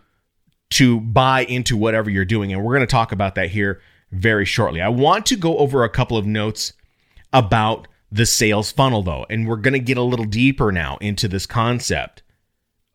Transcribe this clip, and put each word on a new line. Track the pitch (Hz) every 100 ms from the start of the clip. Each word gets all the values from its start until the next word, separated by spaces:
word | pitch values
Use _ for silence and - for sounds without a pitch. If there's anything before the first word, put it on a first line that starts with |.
| _ _ _ _ _ _ _
to | - 127 117
buy | 113 110 131 131
into | 120 123 120 110
whatever | 113 110 107
you're | 95
doing, | 92 110 98
and | 95
we're | 110 147
gonna | 120
talk | 123 113
about | 98 98 95
that | 90
here | 104 98 95 _ _ _
very | 95 113 107 107
shortly. | - 104 82
I | 98
want | 120 147 202 -
to | 220
go | 165 143
over | 139 135
a | 113
couple | - 123 117
of | 101
notes | 107 107 - - - _ _ _ _ -
about | 135 98 113 107 110 - _ _
the | 101 117
sales | - 110 104 104
funnel, | - 135 113
though, | 90 65 -
and | 113 113
we're | 113
gonna | 127 135
get | 120 123
a |
little | 123 120
deeper | 107 110 135 135 110
now | 90 69 69
into | 104 98 -
this | 95 -
concept | 120 113 123 - 78 65 - _ _ _ _ _ _ _